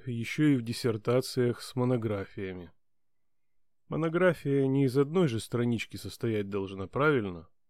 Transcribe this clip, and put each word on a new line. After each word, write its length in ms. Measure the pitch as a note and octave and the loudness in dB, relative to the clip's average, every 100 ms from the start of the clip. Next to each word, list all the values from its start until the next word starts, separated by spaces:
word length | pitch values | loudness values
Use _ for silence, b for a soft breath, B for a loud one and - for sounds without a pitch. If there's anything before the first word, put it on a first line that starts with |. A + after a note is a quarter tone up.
| B2+ | -4
еще 420 | A#2 A2+ - D3+ | -6 -4 2 4
и 80 | C3+ | 4
в 60 | |
диссертациях 1000 | A#2 A#2 B2+ G#2+ - B2 - - A#2+ A#2 | 2 -2 -2 -2 0 0 0 0 0 0
с 140 | - B2 | -6 -2
монографиями. 960 | B2 B2+ A2 G2+ F#2+ - F#2+ F#2 E2+ _ _ _ _ _ _ _ _ _ _ _ - | 0 2 0 -4 -6 -8 -8 -10 -14 _ _ _ _ _ _ _ _ _ _ _ -10
Монография 800 | D3+ E3 E3+ F#3 D#3 C#3+ C#3 C3+ | -4 -2 2 2 2 2 2 4
не 180 | C3+ C#3 | 4 4
из 120 | B2+ | 4
одной 300 | C#3+ F3 D#3+ | 2 4 2
же 120 | A2+ | 0
странички 560 | - A#2+ A#2+ A2+ - G2+ | -2 0 0 0 -4 -10
состоять 520 | G2 - A#2 G#2+ G2 | -12 -6 -2 -2 -2
должна, 380 | G2+ G2 G2 F#2 | -4 -4 -8 -6
правильно? 600 | B2 D3+ C#3 G2+ F2 D#2+ _ | 0 2 2 0 -8 -14 _